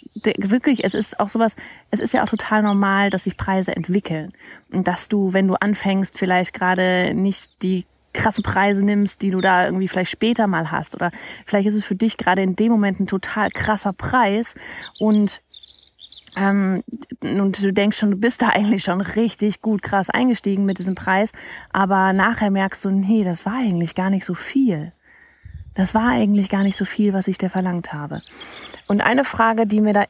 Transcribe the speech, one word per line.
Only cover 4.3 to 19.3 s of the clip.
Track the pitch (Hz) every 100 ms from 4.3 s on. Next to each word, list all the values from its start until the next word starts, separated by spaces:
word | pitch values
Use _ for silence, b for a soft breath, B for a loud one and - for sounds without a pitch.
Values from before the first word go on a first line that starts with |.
| B B B B
Und | - 175
dass | 175 -
du, | 208 190
wenn | 185 190
du |
anfängst, | 180 208 202 202 196 190 -
vielleicht | 185 185 185
gerade | - 180 185 185 180 180
nicht | - 196 190 - -
die | 185 185 - _ _
krasse | - 165 -
Preise | - 190 202 202
nimmst, | 202 208 202 -
die | 196
du | 185
da | 190 180
irgendwie | 180 185 190
vielleicht | 185 180
später | - 220 233 208
mal | 170 160
hast. | 151 160 -
Oder | 175 B B B -
vielleicht | 208 202
ist | 208
es | -
für | 185
dich | 226 -
gerade | - 185
in | 190 180
dem | 220
Moment | 226 202 185
ein | 190
total | 190 - - 202
krasser | - - 208 202
Preis | 190 - 254 214 208 233 - B B B -
und, | 214 214 202 - _ - - - - _ - - - -
ähm, | 196 202 190 190 - - - -
und | - 196 196 185
du | 196
denkst | 196 202 -
schon, | 208
du | 196
bist | 233 -
da | 226
eigentlich | 196 208 202
schon | - 180
richtig | 175 - 233